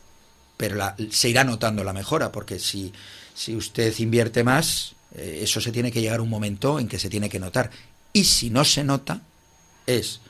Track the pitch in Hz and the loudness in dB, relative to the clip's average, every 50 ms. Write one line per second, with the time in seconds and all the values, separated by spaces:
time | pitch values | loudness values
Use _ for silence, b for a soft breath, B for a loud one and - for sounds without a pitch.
0 | - - - - _ _ _ _ _ _ _ - 123 104 95 104 98 98 101 - | -20 -20 -20 -20 _ _ _ _ _ _ _ -6 -4 -4 -2 -2 -4 -4 -4 -6
1 | 110 107 - - - 123 117 127 135 131 117 104 - 110 107 104 95 98 95 98 | -8 -2 0 2 2 4 4 4 4 4 2 0 0 0 0 0 -2 -4 -4 -6
2 | 98 - 147 160 139 123 - 104 98 - 101 90 - - - 101 98 92 98 B | -4 -2 0 0 0 -2 -4 -6 -8 -8 -8 -6 -4 -4 -4 -4 -6 -8 -10 B
3 | B B B B B B B - - - 113 107 101 - - - 117 113 110 - | B B B B B B B -10 -8 -6 -6 -6 -6 -6 -2 0 0 0 2 0
4 | 117 113 113 117 113 107 - 123 117 123 127 147 160 - - - - - - _ | 0 2 4 4 2 2 2 2 4 4 4 4 2 0 -2 -2 -4 -8 -12 _
5 | _ _ - - 76 90 78 78 104 107 - 113 - 120 113 117 120 123 117 117 | _ _ -16 -12 -10 -10 -8 -4 -2 -2 0 0 -2 -2 -2 0 -2 0 0 0
6 | 110 110 113 113 113 113 110 104 107 104 101 98 - 131 147 151 120 101 - 92 | 0 0 0 0 0 0 -2 -2 -2 -4 -4 0 0 0 2 2 -2 -4 -4 -6
7 | 95 95 104 104 104 101 101 98 92 92 - 127 113 107 B B B B B _ | -6 -4 -2 -2 -2 -2 -4 -4 -6 -2 0 0 0 0 B B B B B _
8 | _ _ - 208 185 - - - 120 120 113 127 151 - - 143 147 135 139 131 | _ _ 4 4 6 6 4 2 2 2 4 4 4 4 4 2 2 0 0 0
9 | 135 - - 202 - _ _ _ _ _ _ _ _ _ _ _ - - 127 113 | 0 -4 -8 -8 -8 _ _ _ _ _ _ _ _ _ _ _ -2 0 0 0
10 | - - - - b b | 0 -2 -8 -10 b b